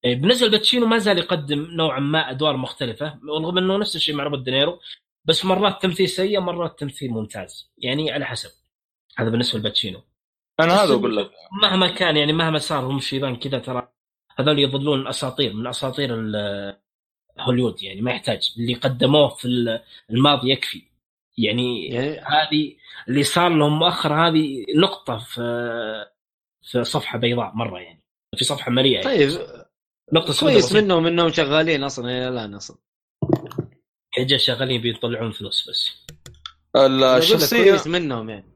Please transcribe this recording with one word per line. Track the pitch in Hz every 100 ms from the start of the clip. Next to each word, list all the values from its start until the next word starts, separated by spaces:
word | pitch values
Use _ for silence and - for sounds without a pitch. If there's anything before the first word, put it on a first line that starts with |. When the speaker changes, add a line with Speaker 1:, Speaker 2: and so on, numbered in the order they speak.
| 123
Speaker 1:
إيه، | 123
بالنسبة | 165 240 233
للباتشينو | 208 - 247 226
ما | 226
زال | 208 190
يقدم | 165 175 139 147 160
نوعا | 170 160 131
ما | 143 156 147
أدوار | 131 151 131
مختلفة، | 127 - 127 110 151 143 147
رغم | 151 160 180
إنه | 185 196
نفس | 208 165
الشيء | 160 147
مع |
روبرت | 143 143
دينيرو، | 127 131 147 175 - - _ _ -
بس | 160 190
مرات | 185 202 190
تمثيل | 190 170 180
سيء، | 180 190 202
مرات | 180 175 165 -
تمثيل | 143 - 135
ممتاز، | 113 110 104 92 - - _
يعني | 127 139 156
على | 135 131
حسب. | 120 - _ _ _ _ _ _ -
هذا | 113
بالنسبة | 117 120 110
للباتشينو. | 107 - 104 90 _ _ _ _ _ -
Speaker 2:
أنا | 165
Speaker 1:
بس | 190
Speaker 2:
هذا | 190
Speaker 1:
إنه | 127
Speaker 2:
أقول | 117 107
لك. | 98 _ - 190
Speaker 1:
مهما | 208 185 180
كان | - 180 151
يعني، | 147
مهما | 160 165 156
صار | 143 151 127
هم | 139
شيبان | - 135 139 120
كذا، | 139 131
ترى | 123 127 - _ _ _ _ -
هذول | 135 147
يظلون | 139 135 143 139 135
أساطير | - 139 - 127
من | 104 123
أساطير | 123 135 123 139 117
ال-، | 110 104 101 101 101 - _ _ _ _ _ -
هوليوود | - 123 120 92
يعني، | 98 95
ما | 120
يحتاج. | - - 101 - -
اللي | 117
قدموه | 123 131 123 120 151 139
في | - 123
ال-، | 123 117 113 - - _
الماضي | 113 143 139 123
يكفي. | 135 - 87 _ _ _ _ _ -
يعني | 107 117 123 120 80
Speaker 3:
يعني | 120 135 156
Speaker 1:
هذه | 139 151 156 151 151 - - - -
اللي | 135
صار | 139 - 175
لهم | 160 147 151
مؤخرا، | 170 170 156 151 165
هذه | 160 156 135 104 151
نقطة | 190 - - 117
في، | 120 - 120 120 120 117 110 110 104 _ _ _ _ _
في | - 123
صفحة | 117 151 - 117
بيضاء | 120 120 104 107
مرة | 113 90
يعني، | 90 - _ _ _ -
في |
صفحة | 127 143 -
مليئة | 123 135
يعني. | -
Speaker 3:
طيب، | 262 240 143 165 - - - _ _ _ _
Speaker 1:
نقطة | 156 -
سوداء | 143 302
Speaker 3:
كويس | 240 -
Speaker 1:
بسيطة. | 202
Speaker 3:
منهم | 208 175 165
إنهم | 170 170
شغالين | 151 143 151 160 151
أصلا | 139 131 120
إلى | 127 127
الآن | 123 107
أصلا. | 101 - - _ _ _ _ - - - - - _ _ _ _
Speaker 1:
حجة | - 131 135
شغالين | - 117 131 123
بيطلعون | 117 110 120 117 113
فلوس | 101 101 - -
بس. | - - - - - - - - _ _ -
Speaker 2:
ال-، |
Speaker 3:
أقول | 135 131
لك | 131 127
Speaker 2:
الشخصية | 123 220 147 233 196
Speaker 3:
كويس | 196 156
منهم | 175 160 120 110
يعني. | 104 -